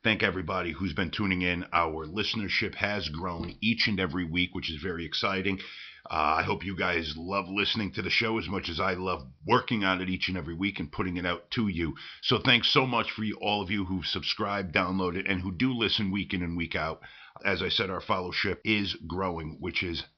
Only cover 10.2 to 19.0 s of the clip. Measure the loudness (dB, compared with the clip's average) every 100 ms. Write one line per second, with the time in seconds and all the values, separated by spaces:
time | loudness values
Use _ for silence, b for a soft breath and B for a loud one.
10.2 | -2 -2 -4 -2 -2 -2 -6 -2 -2 0
11.2 | -2 -2 -2 0 0 2 0 -2 B B
12.2 | 2 2 6 4 6 4 4 2 0 -2
13.2 | -2 0 2 2 2 0 0 -2 -2 -4
14.2 | -2 -2 0 0 0 2 2 2 0 0
15.2 | 0 0 0 2 2 4 2 2 2 0
16.2 | -2 -2 -2 -2 -2 -2 -2 -4 B B
17.2 | B B 0 2 2 2 0 -2 0 0
18.2 | 0 -2 0 0 2 2 0 -4